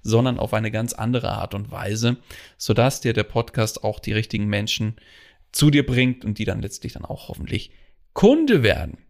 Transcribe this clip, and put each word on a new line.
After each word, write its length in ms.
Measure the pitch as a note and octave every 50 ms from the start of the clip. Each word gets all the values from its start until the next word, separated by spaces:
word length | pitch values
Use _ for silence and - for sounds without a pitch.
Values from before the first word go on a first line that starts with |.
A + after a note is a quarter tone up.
sondern 380 | - - A2 A2+ B2+ B2+ B2 -
auf 140 | - A2 -
eine 180 | A2 A2 A2
ganz 220 | A2 A2 A#2 A#2+ -
andere 360 | - A2 A#2 B2 A#2+ A2 F#2+
Art 240 | F#2+ G#2 - - -
und 180 | G2+ G#2 -
Weise, 460 | - F#2+ - G2 G#2+ A2+ A#2 A#2+ B2 - _ _ - - - - _
sodass 440 | _ - - G#2+ A2+ A#2 C3+ C3+ -
dir 120 | - B2 A2
der 100 | A2 G#2
Podcast 600 | - - A#2 A2+ - - B2 A2 A2 - - -
auch 160 | A2 G#2 -
die 140 | - - G#2+
richtigen 340 | G#2+ A2+ - - G#2+ G#2
Menschen 480 | G#2 G2+ G2+ G#2+ G#2+ - - A2 G#2+ A2 - _ - - - - - _ _ - _
zu 180 | - - D3 D3+
dir 160 | C#3+ C#3+ C#3
bringt 400 | - B2 B2 B2+ B2+ B2 - -
und 120 | A2 G#2
die 80 | - G#2+
dann 160 | G2 - -
letztlich 320 | G#2+ G2 - - - - -
dann 120 | - -
auch 240 | - - - - -
hoffentlich 420 | - - - - - - - - _ _ - _ _ _ _ _ _
Kunde 500 | - - G#3+ C#4 E4 D#4+ C#4 A3+ D3+ A#2
werden. 340 | G#2 - - - C#2+ - - _